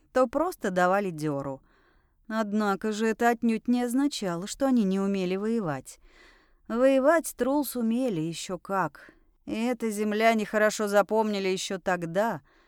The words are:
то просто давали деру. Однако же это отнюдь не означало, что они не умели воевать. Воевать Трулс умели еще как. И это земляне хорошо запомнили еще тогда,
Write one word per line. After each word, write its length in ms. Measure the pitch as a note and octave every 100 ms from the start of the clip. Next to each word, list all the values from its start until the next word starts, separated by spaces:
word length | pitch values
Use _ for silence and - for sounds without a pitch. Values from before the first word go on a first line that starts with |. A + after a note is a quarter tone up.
| _
то 140 | C4 C4
просто 440 | C#4 F4 - G#3
давали 400 | F3+ F3+ G3 G3
деру. 520 | D#3 D3+ C#3 C3+ C3+ _ _ _ _ _ _ -
Однако 680 | A3 G#3 G#3 G#3 F#3+ A3
же 140 | G#3 A3
это 220 | G#3+ A#3
отнюдь 400 | A#3+ A#3 A3 -
не 140 | B3
означало, 640 | A#3+ B3 C#4+ - G3 E3+ G3+
что 200 | - C4+
они 180 | B3
не 160 | G3 G3
умели 360 | G3 G3 F3+ F#3+
воевать. 640 | G#3+ A#3 F3 C#3 - - _ _ - _ _ _ -
Воевать 640 | A3+ C4+ C4+ C4+ E4 - -
Трулс 400 | B3+ D4 C4 B3
умели 440 | A3+ A#3 C4 F3
еще 380 | E3 D#3+ - F3+
как. 540 | - G3 E3 - - - _ _ -
И 80 |
это 360 | G#3+ A#3 A#3+ A3+
земляне 560 | G#3 G#3+ G#3 A3+ A3+ G#3
хорошо 400 | G#3+ G#3+ G3+ G#3
запомнили 600 | G3+ F#3+ A3 G#3+ G3+ F#3+
еще 300 | F#3 - F#3+
тогда, 600 | - F3+ E3 F3 A3+ E3 - _